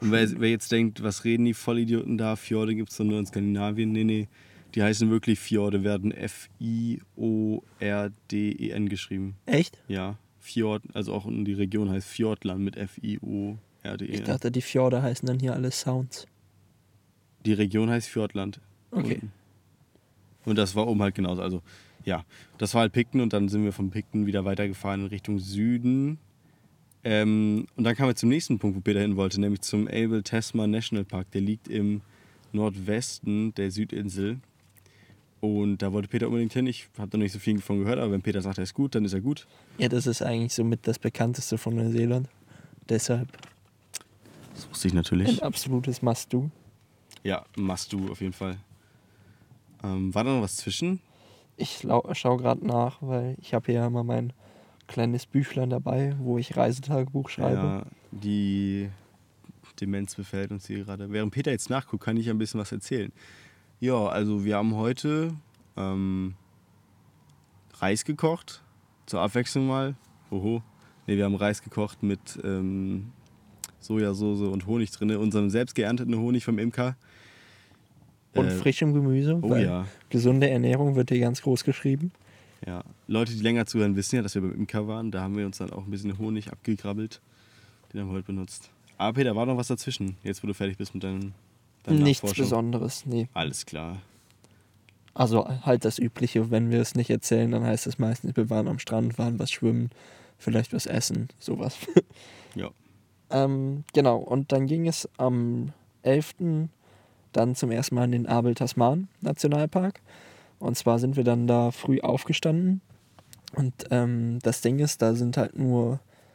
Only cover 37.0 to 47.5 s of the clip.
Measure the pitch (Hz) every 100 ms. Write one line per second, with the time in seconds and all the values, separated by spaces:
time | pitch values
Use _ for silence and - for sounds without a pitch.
37 | 101 107 101 101 110 104 - 101 101 131
38 | 113 98 110 101 95 95 92 - 139 113
39 | 104 95 120 147 - - - - 123 123
40 | 123 113 - 113 117 - 113 117 - 117
41 | 120 - 120 123 - 113 113 117 113 117
42 | 120 123 135 _ - - - - - 110
43 | - 120 123 - - _ _ _ _ -
44 | - _ - - - - - - 95 87
45 | 80 90 107 226 - - 135 127 127 120
46 | 123 117 - 127 151 - - _ _ _
47 | _ - 101 92 -